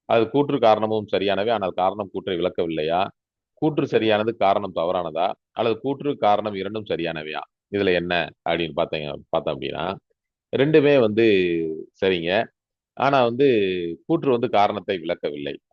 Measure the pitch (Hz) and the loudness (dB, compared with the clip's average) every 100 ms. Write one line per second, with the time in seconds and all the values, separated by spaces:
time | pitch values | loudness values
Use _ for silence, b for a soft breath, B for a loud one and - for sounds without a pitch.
0 | - 113 110 139 143 139 113 107 110 110 | 0 2 2 0 0 2 4 4 2 -2
1 | 101 98 98 95 104 110 95 85 92 101 | -2 -2 0 0 0 0 -2 0 -2 -2
2 | 98 95 92 87 90 87 87 78 78 85 | -6 -8 -4 -2 -2 -2 -4 -2 -2 -2
3 | 98 - _ _ _ _ 151 151 139 120 | -2 -6 _ _ _ _ -2 -2 0 0
4 | 110 104 110 117 98 101 101 90 82 92 | 2 2 0 0 0 0 -2 -4 -2 -2
5 | 85 78 92 - _ - 117 110 131 139 | -4 -4 -4 -4 _ -4 -2 -2 -4 -6
6 | 139 123 107 104 107 101 95 110 101 82 | -6 -2 2 2 0 -6 -6 -8 -6 -4
7 | 82 80 76 76 - _ _ 101 98 87 | -4 -6 -8 -10 -12 _ _ 0 2 2
8 | 87 87 76 - - 85 82 73 80 80 | 2 -2 -2 -6 -4 -2 -2 -2 -4 -4
9 | 73 71 - 80 76 69 69 71 82 98 | -8 -10 -6 -4 -2 -6 -6 -6 -6 -8
10 | - _ _ _ _ 120 139 156 143 143 | -14 _ _ _ _ 0 4 6 6 6
11 | 113 107 117 98 90 82 80 78 - _ | 4 4 4 4 2 0 -4 -6 -12 _
12 | 95 90 82 98 - _ _ _ _ - | 0 0 0 0 -2 _ _ _ _ -4
13 | 131 143 120 120 139 117 98 90 85 82 | 0 2 2 2 4 4 2 -2 -4 -8
14 | - 160 143 120 120 101 104 104 92 98 | -2 -2 2 0 2 2 2 0 -4 -4
15 | 80 87 82 73 71 - _ | -4 -4 -6 -6 -8 -10 _